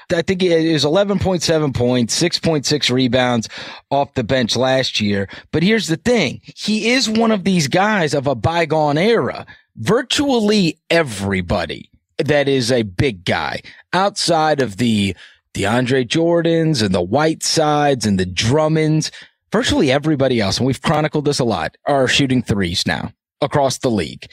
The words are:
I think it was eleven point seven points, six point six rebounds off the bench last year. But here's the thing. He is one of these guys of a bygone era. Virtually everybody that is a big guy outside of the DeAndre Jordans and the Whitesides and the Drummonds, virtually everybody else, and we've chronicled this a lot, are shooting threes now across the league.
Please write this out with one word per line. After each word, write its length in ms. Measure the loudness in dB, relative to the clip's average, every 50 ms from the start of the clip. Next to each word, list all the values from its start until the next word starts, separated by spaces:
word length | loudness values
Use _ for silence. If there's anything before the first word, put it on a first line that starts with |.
| -6 -4 -2
I 80 | -2
think 200 | 0 0 0 0
it 300 | 2 2 2 2 2 2
was 120 | 2 2 2
eleven 340 | 2 2 2 2 2 0 0
point 240 | 0 0 -2 0
seven 300 | 0 0 0 2 0 0
points, 420 | 0 0 0 2 2 2 0 0 0
six 240 | 0 0 0 0 0
point 280 | 0 0 0 0 0
six 240 | -2 -2 0 0 0
rebounds 580 | 0 2 2 2 2 2 2 2 2 0 -2 -4 -10 -14 -14 -14 -16 -14 _ -2
off 240 | -2 -2 -2 -2 -4
the 80 | -4
bench 320 | -2 0 0 0 0 0 0
last 460 | 0 0 2 2 0 0 -2 -2 -2
year. 280 | -2 0 0 -2 -4 -6 -10 -20 -10 -4
But 120 | -2 0
here's 260 | 2 2 2 0 0 -2
the 80 | -4
thing. 440 | -2 0 0 2 2 0 -2 -4 -10 -18
He 460 | -20 -16 -8 -4 -2 -2 -2 0 0
is 180 | 0 0 0 0
one 240 | 0 0 2 0
of 120 | 0 0 0
these 240 | 0 0 0 0 0
guys 440 | 0 0 2 2 0 0 0 0 -2
of 120 | -2 -2
a 80 | -2 -4
bygone 640 | -2 -2 -2 0 0 0 0 0 0 2 2 0 2
era. 480 | 2 2 2 0 0 -2 -6 -8 -12 -18 -20 -20 _ _ -14
Virtually 1040 | -6 -2 0 0 0 0 -2 -2 -2 0 2 2 2 2 2 2 2 2 0 -2 _ _ 0
everybody 1000 | 0 0 0 0 -4 -6 -4 -2 -2 -2 -2 -2 -2 -2 -2 -4 -8 -12 -14 _ _ _ _ _ _ -4
that 300 | 0 2 2 2 2 2
is 220 | 0 0 2 2
a 120 | 0 0
big 420 | 0 -2 -2 -2 -2 -2 -2 -4 -4
guy 380 | -2 -2 -2 -2 -4 -6 -8 -12 -16 -20 -20 -10 -4 -2
outside 640 | 0 0 0 -2 -2 -2 0 0 2 2 2 2 0
of 160 | -2 -2 -2
the 400 | -2 0 2 2 2 0 -2 -4 -8 -14 -20 -20 _ _ _ -6
DeAndre 520 | -4 -2 0 0 0 0 0 0 0 0
Jordans 800 | 0 0 0 2 2 2 2 2 2 2 2 2 0 0 0 0
and 100 | 0 0
the 80 | 0
Whitesides 1040 | -2 0 0 2 2 0 -2 -2 -4 -2 0 0 2 2 2 2 2 0 0 0 0
and 140 | 0 0 0
the 60 | -2
Drummonds, 840 | -4 -4 -2 0 0 2 2 2 2 2 0 2 2 0 0 -2 -4 -8 -14 -20 -20 _ _ _ -4
virtually 400 | -2 -2 0 0 2 2 2 2
everybody 500 | 2 2 2 0 0 2 2 0 2 0
else, 160 | 0 0 0
and 100 | 0 0
we've 140 | -2 -2 -2
chronicled 460 | -2 0 0 0 0 0 -2 -2 -2
this 120 | 0 0 0
a 60 | 0
lot, 320 | 0 0 -2 -4 -6 _ _ -2
are 220 | 0 2 2 2 2
shooting 340 | 2 2 2 2 0 0
threes 440 | 0 0 -2 0 0 -2 -2 -2 -2
now 260 | -2 -2 -4 -4 -10 -12 _ _ _ _ -6
across 360 | -4 0 0 2 2 0 0 -2
the 120 | -2 0
league. 360 | 0 0 -2 -4 -8 -14 -18 -20